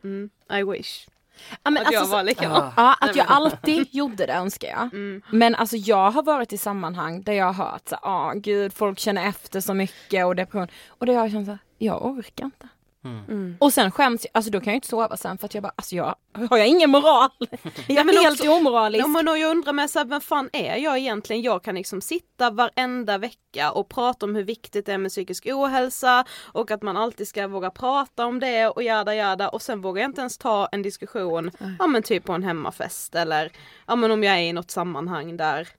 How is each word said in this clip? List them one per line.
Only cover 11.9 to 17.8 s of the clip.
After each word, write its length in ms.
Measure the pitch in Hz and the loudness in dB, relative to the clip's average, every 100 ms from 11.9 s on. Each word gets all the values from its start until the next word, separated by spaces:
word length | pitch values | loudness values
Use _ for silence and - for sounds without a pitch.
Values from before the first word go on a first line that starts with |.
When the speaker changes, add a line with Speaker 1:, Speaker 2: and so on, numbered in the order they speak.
| - 233 | -2 -4
Speaker 2:
orkar 400 | 269 214 - 269 | -8 -12 -12 -12
inte." 220 | _ 247 _ _ _ 131 | _ -20 _ _ _ -14
Speaker 3:
Mm. 140 | 117 101 | -14 -8
Speaker 4:
Mm. 300 | 214 185 175 | -8 -8 2
Speaker 2:
Och 140 | 285 | 4
sen 180 | - 196 | 4 0
skäms 340 | - 277 233 - | 4 2 2 -2
jag, 40 | |
alltså 180 | 226 220 | -4 -2
då 80 | 202 | -4
kan 140 | 202 | -2
jag 40 | 226 | -4
inte 100 | - | -2
sova 300 | 226 220 - | -2 -2 -4
sen 200 | 175 185 | -10 -10
för 80 | 208 | -10
att 80 | |
jag 100 | 208 | -8
bara, 100 | 202 - | -10 -10
alltså 200 | - 175 | -8 -6
jag, 200 | 143 - _ - 226 | -4 -6 _ -8 2
har 80 | 240 | 4
jag 100 | 214 | 6
ingen 220 | 339 311 | 8 8
moral? 400 | 277 294 269 262 _ | 8 8 6 6 _
<laughs> 0 | 240 - 165 - | -10 -8 -14 -14